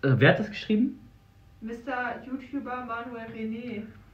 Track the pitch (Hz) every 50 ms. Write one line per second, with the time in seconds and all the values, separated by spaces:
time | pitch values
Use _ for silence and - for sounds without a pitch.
0 | - 139 131 104 127 165 - - 208 - - - - - 214 214 247 - - -
1 | - - - - _ _ _ - - - - - 226 226 240 240 - 277 254 247
2 | 247 233 - - 226 254 262 277 - - 277 277 - - 247 247 247 226 226 233
3 | 233 254 240 226 226 226 226 220 220 220 220 233 247 240 208 202 - - - -
4 | - -